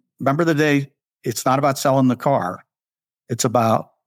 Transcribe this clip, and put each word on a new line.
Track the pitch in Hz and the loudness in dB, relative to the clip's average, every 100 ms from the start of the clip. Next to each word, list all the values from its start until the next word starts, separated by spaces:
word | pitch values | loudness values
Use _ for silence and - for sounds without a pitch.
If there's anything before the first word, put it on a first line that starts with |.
| _ - | _ -6
remember | 131 147 165 | -2 0 0
the | 147 | 2
day, | 151 143 139 _ _ _ | 2 0 -2 _ _ _
it's | 135 - 131 | -8 -4 0
not | 135 | 0
about | 143 135 | 0 0
selling | 143 135 131 | 0 2 2
the | 123 | 2
car. | 147 127 87 92 _ _ _ _ _ _ - | 0 0 -2 -8 _ _ _ _ _ _ -10
It's | 117 | -4
about | 120 120 113 113 - _ | 0 2 2 0 -4 _